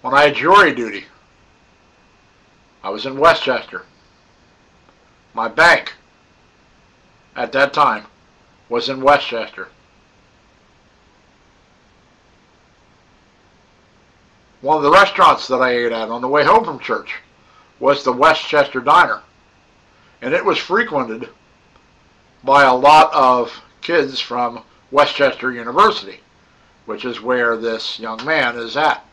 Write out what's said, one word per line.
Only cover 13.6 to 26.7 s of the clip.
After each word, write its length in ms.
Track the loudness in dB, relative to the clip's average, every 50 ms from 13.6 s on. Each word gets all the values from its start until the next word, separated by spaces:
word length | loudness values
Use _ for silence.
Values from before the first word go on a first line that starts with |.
| _ _ _ _ _ _ _ _ _ _ _ _ _ _ _ _ _ _ _ _
One 160 | -2 -2 0 2
of 40 |
the 80 | 2 4
restaurants 560 | 6 6 4 4 4 4 4 4 4 2 -2
that 160 | -4 -2 0
I 140 | 0 0 0
ate 160 | -2 -2 -4
at 180 | -4 -6 -8 -8
on 120 | -8 -8
the 40 | -6
way 160 | -2 0 0
home 220 | 2 4 2 2 2
from 160 | -2 -10 -12
church 400 | -8 -6 -6 -6 -8 -12 -16 -18 _ _ _ _ _ _ _ _ _ _ _ _
was 240 | 0 0 0 0 0
the 80 | -4
West 340 | 0 2 2 2 2 2 -2
Chester 320 | -2 0 0 0 0 -2 -6
Diner, 420 | 0 2 4 4 4 2 -2 -10 -12 _ _ _ _ _ _ _ _ _ _ _ _ _ _ _ _ _ _ _
and 120 | -6 -4
it 120 | -4 -2 0
was 120 | -2 -2
frequented 720 | -2 -4 -4 -2 -4 -2 -2 -4 -6 -6 -6 -10 -12 -14 -16 -18 _ _ _ _ _ _ _ _ _ _ _ _ _ _ _ _ _ _ _ _ _ _
by 180 | 2 4 4
a 100 | 4 4
lot 400 | 2 4 6 6 8 8 6 4
of 480 | 4 2 4 4 4 2 0 -4 -8 -18 -20 _ _ _
kids 400 | -6 -2 0 0 0 0 -4 -10
from 420 | -10 -8 -6 -6 -6 -6 -6 -10 _ _ _ _ _ _
West 240 | 2 2 2 2 2
Chester 340 | 0 0 0 0 -2 -6 -8
University, 680 | -8 -6 -10 -6 2 2 2 2 2 -2 -12 -16 -20 -20 _ _ _ _ _ _ _ _ _ _